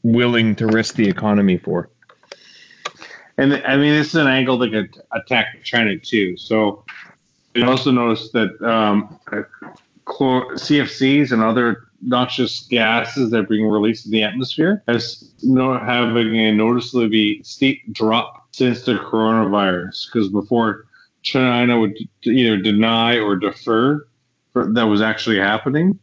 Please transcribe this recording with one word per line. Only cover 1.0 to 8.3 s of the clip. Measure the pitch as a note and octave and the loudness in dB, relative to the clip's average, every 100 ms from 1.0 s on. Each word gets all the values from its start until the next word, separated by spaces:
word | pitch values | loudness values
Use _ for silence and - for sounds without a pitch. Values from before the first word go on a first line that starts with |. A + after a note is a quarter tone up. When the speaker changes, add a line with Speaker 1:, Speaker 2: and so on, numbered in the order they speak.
| G#2+ | 0
Speaker 1:
economy | F#2 G#2+ G#2 G2 F2+ | 0 0 2 2 0
for. | - F2 E2+ _ _ _ - - - - - _ - - - - - - | -2 -6 -6 _ _ _ -20 -20 -20 -20 -20 _ -18 -16 -20 -20 -12 0
Speaker 2:
And, | C3+ C#3+ - | 0 2 0
I | C#3 | 2
mean, | D3 | 4
this | D3+ D3+ | 2 0
is | E3 | 0
an | C#3+ | 2
angle | C3 C3 B2 | 2 2 0
that | A#2+ | 0
could | G#2+ G2+ - - | -2 -4 -10 -12
attack | A2+ - B2 - - | -10 -2 -2 -2 -6
China | - A#2+ G#2+ F2+ | -4 0 0 -2
too. | - A2+ F#2+ F2 | -2 0 0 -4
So | - A2+ G#2+ G2+ - - - _ _ _ _ | -2 0 0 -2 -14 -20 -20 _ _ _ _
you | A#2+ B2 | -2 2
also | C3 C#3 | 2 2
notice | B2+ A#2 A2 - | 2 2 -2 -2